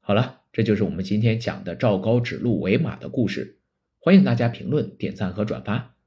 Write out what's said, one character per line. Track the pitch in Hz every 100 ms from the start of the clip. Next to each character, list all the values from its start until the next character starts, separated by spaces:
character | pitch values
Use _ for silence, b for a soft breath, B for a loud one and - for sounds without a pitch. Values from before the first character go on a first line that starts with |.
好 | -
了， | 101 120 - _
这 | -
就 | 107
是 | 101
我 | 101
们 | -
今 | 92 107
天 | 113 113
讲 | - -
的 | - 85
赵 | 123 98
高 | 104 123
指 | 120 -
鹿 | 123 104
为 | 90 110
马 | 151 -
的 | -
故 | - 107
事。 | - - - _ _ _ _
欢 | - 190
迎 |
大 | 185
家 | 120 120
评 | - 92
论、 | 151 - -
点 | -
赞 | - 98
和 | 90
转 | 104 -
发 | - 110 - _